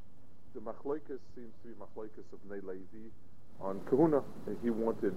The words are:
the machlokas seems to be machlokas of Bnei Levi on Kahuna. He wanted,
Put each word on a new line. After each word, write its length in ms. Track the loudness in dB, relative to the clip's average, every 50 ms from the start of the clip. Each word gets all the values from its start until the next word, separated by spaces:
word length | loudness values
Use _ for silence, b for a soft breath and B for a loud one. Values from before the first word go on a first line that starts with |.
| -6 -4 -4 -4 -4 -6 -6 -6 -6 -4 -4
the 60 | -4
machlokas 600 | -4 -4 -4 -2 -2 0 0 0 -2 -2 -4 -4 -4 -4 -4
seems 180 | -4 -4 -4 -4 -4
to 80 | -6 -6
be 60 | -4
machlokas 480 | -4 -6 -4 -4 -4 -4 -4 -4 -4 -4 -4 -6
of 60 | -6 -4 -4
Bnei 160 | -2 -2 -2
Levi 400 | -2 -2 -4 -4 -4 -4 -4 -4 -6 -6 -6 -6 -6 -6 -6 -6 -6 -6 -2
on 180 | -2 0 0 0
Kahuna. 420 | 2 4 8 8 8 8 8 6 4 2 -4 -4 -2 -2 -2 0 2
He 80 | 2
wanted, 440 | 2 4 4 2 2 4 2 2 2